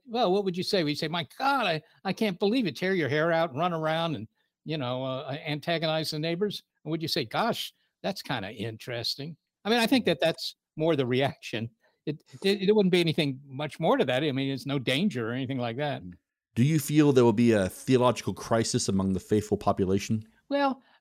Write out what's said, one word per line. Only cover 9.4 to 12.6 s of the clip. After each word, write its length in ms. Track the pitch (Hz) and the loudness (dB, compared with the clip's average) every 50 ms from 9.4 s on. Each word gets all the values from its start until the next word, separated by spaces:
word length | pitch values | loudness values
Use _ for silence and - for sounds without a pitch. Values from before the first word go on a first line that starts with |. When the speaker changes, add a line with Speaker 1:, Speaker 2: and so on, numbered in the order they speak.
| _ _ _ _ - | _ _ _ _ -4
Speaker 1:
I 60 | 202 | 0
mean, 100 | 233 240 | 2 2
I 80 | 226 220 | 2 4
think 180 | 277 247 - | 2 2 2
that 140 | 185 165 - | 2 0 2
that's 360 | 165 160 165 - - - - _ _ _ _ | 2 0 0 -2 -6 -12 -12 _ _ _ _
more 200 | 151 156 170 160 | -2 0 2 2
the 100 | 135 131 | 2 2
reaction. 640 | 120 127 127 139 131 - - - - - 110 113 117 - _ _ _ _ _ _ | 0 2 2 2 0 -2 -6 -10 -8 -6 -6 -6 -6 -8 _ _ _ _ _ _
It, 180 | 160 151 - _ _ - - - | -8 -8 -8 _ _ -12 -4 -2
it, 200 | 196 202 202 | 0 0 2